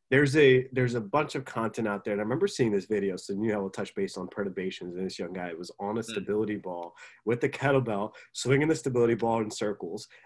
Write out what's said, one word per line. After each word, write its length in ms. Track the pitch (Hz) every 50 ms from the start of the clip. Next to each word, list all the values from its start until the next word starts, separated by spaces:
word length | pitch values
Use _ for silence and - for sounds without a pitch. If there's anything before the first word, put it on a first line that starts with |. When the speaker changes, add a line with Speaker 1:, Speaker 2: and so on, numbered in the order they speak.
| _ _
Speaker 1:
There's 260 | 131 139 147 139 135
a, 300 | 156 143 135 131 127 127 -
there's 220 | 127 131 127 120 120
a 60 | 120
bunch 360 | 107 98 143 147 151 147 -
of 100 | 139 131
content 420 | - - 117 113 107 - 120 113 104
out 160 | 101 98 -
there. 80 | 110
And 80 | 104 101
I 20 |
remember 240 | 107 107 131 165 196
seeing 240 | 202 - - 123 110
this 140 | 101 98 95
video. 320 | - 107 101 98 98 90
So, 160 | 90 - -
you 180 | 98 98 110 113
know, 100 | 107 104
we'll 80 | 95 95
touch 240 | - - 98 - -
base 240 | 104 98 95 - 95
on 100 | 90 90
perturbations. 680 | - 107 101 98 92 98 92 95 - - 92 90 87
And 120 | 90 95
this 120 | 92 - -
young 140 | 90 85
guy 220 | 90 92 90 87 82
was 160 | 82 90 - - -
on 160 | 101 101 107
a 40 | 117
Speaker 2:
Mm. 20 | 110
Speaker 1:
stability 520 | 113 110 101 92 98 104 104 110 101 107
ball 380 | 95 - 92 87 87 87 85 - - - - - - _
with 160 | 107 120 123
the 80 | - 131
kettlebell, 640 | - - 135 143 139 135 127 117 107 98 104 107 - - - - -
swinging 340 | - - 120 139 139 151 160
the 80 | 156
stability 380 | 156 - 139 120 120 120 117 117
ball 260 | 98 117 113 113 113
in 100 | 107 104
circles 560 | - - 107 104 101 - 95 82 87 - - - - - -